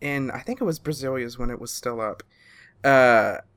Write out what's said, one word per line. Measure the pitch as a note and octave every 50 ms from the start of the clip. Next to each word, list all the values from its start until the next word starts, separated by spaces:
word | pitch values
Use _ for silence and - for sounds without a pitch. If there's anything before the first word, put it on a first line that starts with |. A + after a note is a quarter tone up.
in, | - C#3+ C#3+ C#3 C3+ B2+
I | - C3
think | - - B3+ -
it | B3+
was | F#3 E3 -
Brazilia's | - D3+ D#3 C3 C3+ C3 C3 C3 A#2+ A#2+ A#2+
when | B2 B2 A#2+
it | A#2+ -
was | A#2 A2+ -
still | - - B2 A#2 A2+
up. | A2 G#2+ F#2+ - - _ _ _ _ _ _ _ - _ _ _ -
Uh, | C#3 C#3 C3 B2+ B2 A#2+ A2 G#2 G#2 F#2+ - - _ _